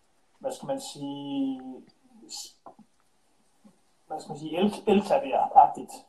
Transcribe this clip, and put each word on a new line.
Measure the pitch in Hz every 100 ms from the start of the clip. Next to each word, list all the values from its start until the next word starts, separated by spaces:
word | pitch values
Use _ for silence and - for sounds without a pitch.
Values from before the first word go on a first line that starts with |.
| _ _ _ _
hvad | -
skal | - 147
man | 269
sige, | - 143 139 143 143 277 135 131 131 127 - _ _ - -
s-, | - - _ - - _ _ _ _ _ _ _ _ - _ _ _ -
hvad | -
skal | -
man | 143
sige, | 151 165
el-, | 208 - 220
elklaver-agtigt | 202 - 139 139 120 - - - - - -